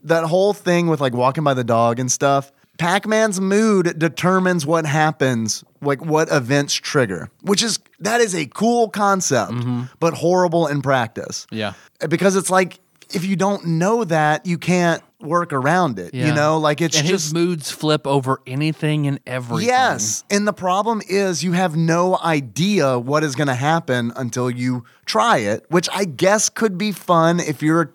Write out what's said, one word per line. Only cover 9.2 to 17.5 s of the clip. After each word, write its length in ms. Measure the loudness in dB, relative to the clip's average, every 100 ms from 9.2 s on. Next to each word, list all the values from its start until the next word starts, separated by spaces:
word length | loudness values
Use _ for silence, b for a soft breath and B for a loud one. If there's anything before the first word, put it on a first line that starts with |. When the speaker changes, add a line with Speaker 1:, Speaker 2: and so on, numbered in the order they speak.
| 2 0 0
Speaker 2:
Mm-hmm. 300 | -2 -2 -4 -6 B
Speaker 1:
but 140 | -2
horrible 520 | 0 0 2 2 2 0
in 160 | -2
practice. 640 | 0 0 0 -6 -10 -12 -12
Speaker 2:
Yeah. 220 | -8 -8 -8 B _ -4
Speaker 1:
Because 260 | 2 2
it's 160 | 2 2
like, 300 | 2 0 -4 _ _ -10
if 120 | -6
you 120 | -2 0
don't 280 | 0 -2
know 380 | -2 0 2 0
that, 420 | 0 0 2 0 -2
you 120 | -4
can't 440 | 0 2 2 0 -6 _
work 320 | -2 -2 0
around 460 | 0 2 2 0 -2
it, 160 | -8
you 120 | -2 0
Speaker 2:
Yeah. 80 |
Speaker 1:
know? 240 | 2 2 2
Like, 220 | 0 0
it's 160 | 0 0
Speaker 2:
And 80 | 0
Speaker 1:
just 160 | 0
Speaker 2:
his 100 | -2
moods 380 | -2 0